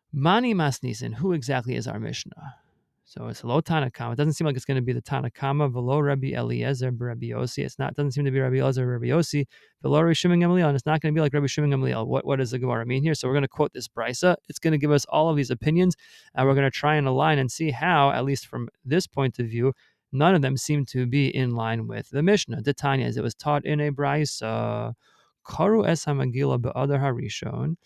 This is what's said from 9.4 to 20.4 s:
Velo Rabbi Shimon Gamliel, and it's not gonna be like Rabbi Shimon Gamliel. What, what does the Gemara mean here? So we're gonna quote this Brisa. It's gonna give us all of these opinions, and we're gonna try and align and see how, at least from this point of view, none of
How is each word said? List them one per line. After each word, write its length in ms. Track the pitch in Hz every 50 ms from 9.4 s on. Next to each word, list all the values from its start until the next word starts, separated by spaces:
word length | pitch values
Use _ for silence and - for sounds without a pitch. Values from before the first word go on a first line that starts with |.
| 135 - _ - _ _ _ _
Velo 200 | - 135 143 151
Rabbi 120 | 165 170 160
Shimon 260 | - - 175 175 170
Gamliel, 260 | 175 170 180 185 170
and 80 | 147 139
it's 100 | 131 -
not 160 | 156 156 156
gonna 120 | - 156
be 80 | 151 165
like 120 | 156 139
Rabbi 140 | 131 147 143
Shimon 240 | 135 - - 147 143
Gamliel. 380 | 139 135 131 127 123 113 110 127
What, 180 | 127 131 -
what 140 | 135 139 135
does 100 | 135 110
the 80 | 127 123
Gemara 260 | 123 127 120 117 117
mean 200 | 120 127 135 143
here? 100 | 165 151
So 140 | - - 127
we're 60 | 135
gonna 120 | 143 139
quote 260 | - - - 151 -
this 140 | - 127 120
Brisa. 480 | - _ 120 113 120 127 - - 185 - - _ -
It's 100 | - -
gonna 200 | - 165 156 143
give 120 | 139 147
us 140 | 147 143 -
all 260 | - - 151 156 165
of 60 | 156
these 160 | 147 135 113
opinions, 420 | 123 117 - 156 156 175 185 185 165 - - - - - - _ -
and 140 | 131 131 135
we're 80 | 135
gonna 160 | 139 139 135
try 240 | - - - 147 156
and 100 | 151 139
align 320 | 135 127 135 151 160 156 143
and 100 | 135 127
see 220 | - - 160 156
how, 400 | 123 120 151 180 175 151 139 139
at 140 | - 117 127
least 240 | 139 139 - - -
from 200 | - 123 120 117 - _ -
this 220 | 127 147 185 -
point 320 | - - 143 135 127 - -
of 80 | 120
view, 260 | 113 113 117 120 135 131 - _ _ _ _ _ _
none 240 | - 131 156 175 190
of 80 | 165